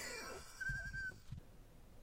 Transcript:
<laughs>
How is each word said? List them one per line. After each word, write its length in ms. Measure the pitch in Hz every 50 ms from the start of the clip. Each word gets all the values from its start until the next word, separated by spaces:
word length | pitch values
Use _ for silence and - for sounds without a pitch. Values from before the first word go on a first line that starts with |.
| -
<laughs> 40 | - - - - - - - - - - - 1077 1077 1077 1077 - 1077 1077 1077 1077 1077 1077 1077 - - - - - - - - - - - - - - - -